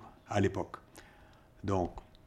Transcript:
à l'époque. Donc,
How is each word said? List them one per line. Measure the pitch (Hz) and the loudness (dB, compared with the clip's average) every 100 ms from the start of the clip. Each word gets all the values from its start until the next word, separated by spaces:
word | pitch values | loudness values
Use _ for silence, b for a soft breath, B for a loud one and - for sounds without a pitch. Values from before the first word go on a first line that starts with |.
| B B - | B B -2
à | 104 | 2
l'époque. | 98 98 85 - - B B B B B B - | 4 2 -4 -8 -16 B B B B B B -10
Donc, | 98 98 87 - - - | 0 2 2 -2 -16 -20